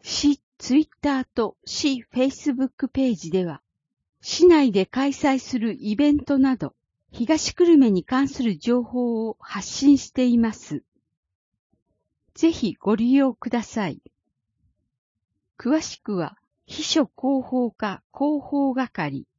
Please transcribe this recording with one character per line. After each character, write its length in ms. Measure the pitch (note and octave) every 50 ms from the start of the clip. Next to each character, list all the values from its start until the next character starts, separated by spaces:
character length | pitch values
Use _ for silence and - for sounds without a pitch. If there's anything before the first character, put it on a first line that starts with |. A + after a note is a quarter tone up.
| _
市 380 | - - - - D4 C#4+ - _ _ _ _
Twitter 640 | - - B3 D4+ D#4 _ _ _ - C#4+ C#4 C4 B3+
と 320 | _ _ - A3+ G3 - _ _
市 400 | - - - - D4 C4+ B3 A3 _ -
Facebook 760 | A#3+ B3+ C4+ C4 - - D4+ B3+ B3 C4 C4 _ _ - B3
ペ 200 | _ C4+ C4+ B3+
ー 80 | A3+
ジ 140 | D#3+ - E3 D#3
で 120 | F#3+ F#3
は、 160 | E3+ C#3+ - _ _ _ _ _ _ _ _ _ _ _ _
市 260 | _ - - - D#4+
内 240 | F4+ E4+ D4+ C#4+ B3+
で 160 | F#3 G3 F#3+
開 240 | _ - B3+ C4+ C#4+
催 300 | C#4 - - C#4+ C4+ C4
す 180 | - - - B3
る 180 | G#3 A#3 G3 -
イ 160 | - G#3 G#3+
ベ 160 | G3+ C#4+ D4 D4
ン 80 | D4
ト 180 | C4 - C#4+ C4+
な 160 | C4+ C4+ C4
ど、 200 | - - C3+ _ _ _ _ _ _ _ _
東 440 | - - A#3+ G#3+ D#4+ D#4 - - -
久 180 | - F4 F4 E4+
留 40 |
米 140 | D4 C4+ A3+
に 140 | G3+ F3+ D#3
関 240 | - B3+ C4 C#4 C4+
す 140 | C#4 - B3+
る 120 | A3+ F#3+
情 280 | D3 - A#3 A#3+ B3 A#3+
報 440 | A3+ - B3 B3 A#3+ A#3 A3 A3+ A3
を 80 | - _
発 260 | - - - G#3 F#3+
信 320 | - - - C#4 C#4 C#4+ C4
し 120 | - -
て 160 | _ - B3+
い 120 | B3 A#3+ A#3
ま 140 | A3+ A3 G#3+
す。 320 | - - - D3+ C#3+ _ _ _ _ _ _ _ _ _ _ _ _ _ _ _ _ _ _ _ _ _ _ _ _ _ _ _ _ _ _ _
ぜ 180 | - - E4 D#4+
ひ 220 | - - G3 -
ご 220 | _ - G3+ G#3+
利 160 | G3+ A3+ A#3+ C4
用 220 | C#4 C#4 C4+ A3
く 160 | _ - B3
だ 120 | - A#3+ G#3+
さ 260 | - - A3+ G#3 F3
い。 120 | - - _ - _ _ _ _ _ _ _ _ _ _ _ _ _ _ _ _ _ _ _ _ _ _ _ _ _ _ _ _ _ _
詳 220 | - A#3+ D4 D#4+
し 200 | D#4 - - -
く 160 | _ - G#3
は、 220 | F3+ D#3+ - - _ _ _ _ _ _
秘 180 | _ - - D4+
書 280 | - - D#4+ C#4 - _
広 300 | - - B3+ C#4 C4+ B3+
報 240 | - - B3+ B3 A#3
課 320 | - _ A3 G#3 F#3+ - _ _ _
広 280 | - C#4 D4 D4+ C#4+ -
報 280 | - - C#4+ C#4 C4+ B3
係 520 | C4 C4 A#3 _ - E3 D3 C#3 C3+ - _ _